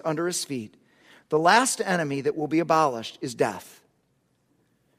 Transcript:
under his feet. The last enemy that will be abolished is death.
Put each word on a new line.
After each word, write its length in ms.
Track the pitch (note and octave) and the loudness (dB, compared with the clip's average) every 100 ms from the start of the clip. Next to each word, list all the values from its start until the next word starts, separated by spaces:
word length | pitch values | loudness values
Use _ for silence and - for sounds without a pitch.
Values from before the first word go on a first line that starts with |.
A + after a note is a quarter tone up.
| E3 | -4
under 220 | D#3 F3 | -2 -4
his 180 | E3+ - | -4 -6
feet. 320 | C3 G#2+ _ _ _ _ - - | -8 -10 _ _ _ _ -20 -2
The 100 | D3+ | 2
last 420 | E3+ A3 B3+ - | 6 6 4 -2
enemy 400 | G3+ F3+ D3 C#3 | -2 -2 -2 -2
that 160 | C3+ - | -2 -2
will 100 | D3 | 0
be 120 | D#3 | 0
abolished 580 | E3 D#3+ D3+ A#2 A2+ - | 2 2 2 -2 -10 -10
is 120 | C#3 | -10
death. 480 | A#2 B2 F#2 - - _ _ _ _ _ _ _ _ _ _ _ | -2 -2 -2 -16 -20 _ _ _ _ _ _ _ _ _ _ _